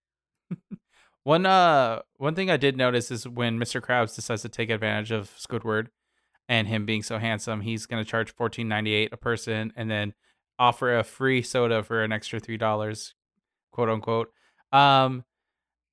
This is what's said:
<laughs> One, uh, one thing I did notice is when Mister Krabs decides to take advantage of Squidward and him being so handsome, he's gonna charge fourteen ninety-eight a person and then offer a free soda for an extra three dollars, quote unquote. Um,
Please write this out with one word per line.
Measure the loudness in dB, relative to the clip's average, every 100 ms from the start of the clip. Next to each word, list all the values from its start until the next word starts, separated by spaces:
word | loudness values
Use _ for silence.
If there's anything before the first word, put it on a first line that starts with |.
| _ _ _ _ -14
<laughs> | -14 -14 -20 _ _ _ _
One, | 0 2 6
uh, | 6 6 6 4 0 -8 -6
one | -4
thing | -2 0
I | 2
did | 2 2
notice | 2 2 -2
is | -8 -8
when | -4 -2 0
Mister | -2 -4
Krabs | 0 0 0
decides | -4 -6 -6
to | -6
take | -6 -4
advantage | -2 -2 -2 -2
of | -4 -6 -14
Squidward | -8 -6 -2 -2 -4 _ _ _ _ _ -2
and | 0 0
him | -2
being | -2 -4
so | -4 -4
handsome, | -2 -4 -4 -6
he's | -4 -6 -6
gonna | -8
charge | -4 -4 -4
fourteen | -4 -6 -4 -4
ninety-eight | -2 0 0 0
a | -4
person | -4 -4 -2 -4 -4
and | -6 -4
then | -2 -4 -8 _ _ _ 2
offer | 4 4 2 2
a |
free | 0 -2 0 2
soda | 0 0 2 0
for | -2 -2
an | -2
extra | -4 -6 -10
three | -8 -4
dollars, | -2 -2 -4 -8 -14 _ _ _ _ _ _
quote | -2 0
unquote. | 0 -2 -2 -2 _ _ _ 2
Um, | 6 8 6 4 0 -12 _ _ _ _ _ _